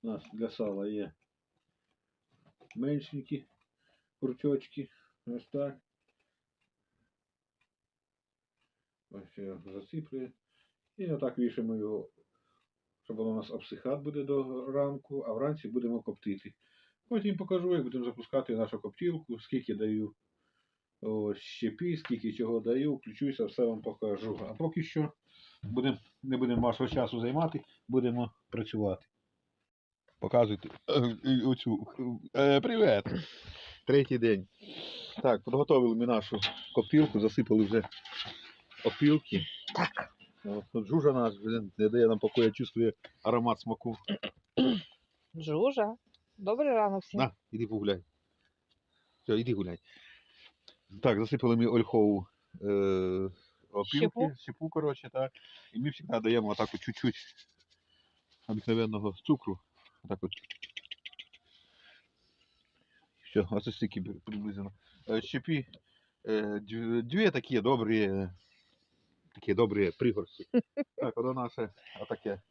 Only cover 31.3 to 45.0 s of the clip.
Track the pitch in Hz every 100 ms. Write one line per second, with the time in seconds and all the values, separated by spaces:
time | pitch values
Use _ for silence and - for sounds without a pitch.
31.3 | 131 117 127 - 107 - - 123 120 -
32.3 | - 139 139 - 226 208 104 - - -
33.3 | - - - - - - 139 135 123 117
34.3 | 101 92 _ - - - - - - 135
35.3 | 110 - 131 147 139 123 113 120 113 104
36.3 | 107 - - - - 113 151 151 110 107
37.3 | - 107 110 104 110 87 - - - -
38.3 | - - - _ - 117 - 147 151 -
39.3 | 190 156 - - - 175 - - _ -
40.3 | _ 208 208 202 120 101 160 147 131 117
41.3 | 101 107 113 101 - 107 117 113 110 110
42.3 | - 113 104 127 - 117 - - _ 104
43.3 | 120 117 110 - 113 120 110 - 208 -
44.3 | - _ - 262 220 - _